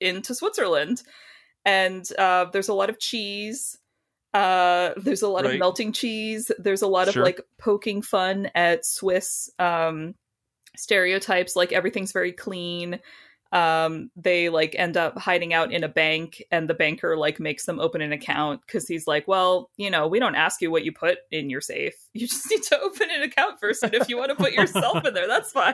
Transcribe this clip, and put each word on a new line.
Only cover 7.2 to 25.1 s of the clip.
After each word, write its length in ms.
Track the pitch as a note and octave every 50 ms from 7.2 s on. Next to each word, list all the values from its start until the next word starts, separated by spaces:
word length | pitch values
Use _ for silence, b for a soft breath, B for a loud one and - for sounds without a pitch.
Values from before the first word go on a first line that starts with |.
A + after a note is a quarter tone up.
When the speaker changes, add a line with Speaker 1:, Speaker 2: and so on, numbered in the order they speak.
Speaker 1:
of, 40 | F#3
like, 140 | F3+ F3+ - - _ _ _
poking 440 | - A3+ G#3 G#3 - A#3 G#3 G3+
fun 500 | G#3 - - G3+ F#3 F#3 G3 G3 G3 - -
at 300 | E3+ F3 E3+ E3+ E3 -
Swiss, 640 | - - - - F#3+ F3+ F#3 F#3+ - - - - - - -
um, 580 | F3+ F3 E3+ E3 E3 D#3+ D#3+ D#3 D#3 E3 G3+ - _ _ _ _ _ _ _ _ _ - -
stereotypes. 800 | - - - A3 G3 F3+ F3+ F#3+ G3 G3 - G3 F3+ F3+ F3+ -
Like, 160 | F#3 F3 F3+
everything's 400 | - F#3 F3+ F#3+ - G3+ F#3+ G3
very 220 | - F#3+ F3+ F3+ F3+
clean. 680 | - - - F#3+ F3+ F3 F3 F3 F3 F3 F3 F3 F3 B B B B B B B B B _
Um, 600 | - F3+ E3+ E3 D#3+ D#3+ D#3+ D#3+ D#3+ D#3 D#3 - -
they, 340 | F3+ E3 F#3 F3+ F3 E3+ E3+
like, 260 | E3 D#3+ D#3 D#3+ - -
end 180 | F3+ F3 E3
up 220 | F3 E3+ D#3+ - -
hiding 380 | - - F3+ F3 E3+ E3+ E3
out 180 | E3 E3 - -
in 100 | E3+ D#3+
a 40 | D#3
bank, 500 | B2+ - D#3+ D#3+ D#3 D#3+ E3 E3 - - - -
and 180 | - E3+ D#3+ D#3
the 60 | E3
banker, 420 | D#3+ E3 D3+ D#3+ D#3 - E3+ E3 D#3+
like, 220 | D3+ D3+ D3+ -
makes 260 | D#3 D3+ D3+ - -
them 140 | - F3 -
open 200 | D#3+ E3 E3 E3
an 120 | D3+ D3+
account 500 | D3 D3 C#3+ - D3+ D3 D3+ D3+ C#3+ - - -
'cause 200 | - G3+ D#3+ -
he's 200 | F3 E3 D#3 -
like, 200 | E3+ D3+ D3 -
"Well, 440 | F#3+ F#3+ F#3 F3+ F#3 F3+ F3+ - _
you 140 | - G3+ G3+
know, 180 | F3+ E3 D3+ D#3+
we 120 | F3 G#3
don't 160 | B3 G#3+ -
ask 260 | - D#3 F3 - -
you 80 | F3+ E3
what 160 | E3 D#3+ D#3
you 60 | D3+
put 260 | - - - E3 - - - _
in 180 | - D#3 C#3+ C#3+
your 100 | B2+ C3+
safe. 360 | - - - D3+ C#3+ - - - - - _
You 140 | A3 A#3 A#3+
just 200 | - - - -
need 100 | A4 G#4+ -
to 140 | - D#4 C#4
open 300 | - G4 - - G4+ E4
an 140 | F4 D4+ C#4+
account 360 | D4+ - - D#4 G4 - -
first, 220 | - G#3 A3+ -
and 140 | - G#3+ -
if 120 | A3+ - -
you 100 | A#3+ A#3+
wanna 180 | B3+ C#4 C#4
put 180 | C#4+ - C#4 -
yourself 500 | - G3 F3+ - - - A#3+ D4 E3 -
in 120 | D4